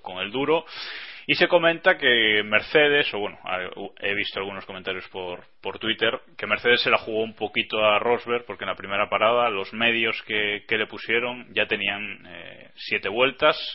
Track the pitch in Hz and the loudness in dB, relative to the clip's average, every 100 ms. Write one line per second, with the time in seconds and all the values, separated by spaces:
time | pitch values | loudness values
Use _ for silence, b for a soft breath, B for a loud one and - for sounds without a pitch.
0 | 92 92 95 120 143 160 - B B B | -14 -8 -6 -4 0 -2 -2 B B B
1 | B B - - 175 175 165 165 185 175 | B B -2 2 4 6 4 4 2 4
2 | 139 120 110 107 107 107 - 160 147 143 | 4 4 6 4 2 0 4 4 6 4
3 | 143 104 101 80 - 92 92 - 98 - | 2 -2 -6 -8 -8 -6 -6 -10 -12 -8
4 | 101 101 98 - 98 98 - 95 92 95 | -4 -4 -4 -6 -8 -8 -12 -10 -8 -8
5 | - 95 90 90 - - 98 95 110 110 | -8 -10 -10 -10 -14 -12 -10 -6 -4 0
6 | 110 - - - 104 104 120 120 - 110 | 0 0 -10 -10 -2 0 4 4 4 2
7 | - 110 113 110 107 117 113 110 107 104 | 2 -4 -4 -4 -4 -4 -2 2 4 4
8 | - 120 117 120 120 98 98 90 95 98 | 2 0 0 -4 -4 -8 -6 -6 -6 -2
9 | 104 98 107 120 120 98 95 107 117 117 | 0 2 4 4 2 -2 -6 0 0 2
10 | 113 110 - 107 104 104 - 110 107 107 | 0 -2 -4 -2 -2 -4 -2 -2 -2 -6
11 | - 113 123 123 113 110 104 107 98 101 | -2 -2 -2 -8 -8 -2 0 0 -2 -4
12 | 104 98 87 85 87 98 - - - 107 | -8 -14 -16 -18 -18 -18 -20 -16 -4 -4
13 | 101 107 131 - 151 - - | -2 2 0 4 2 2 -4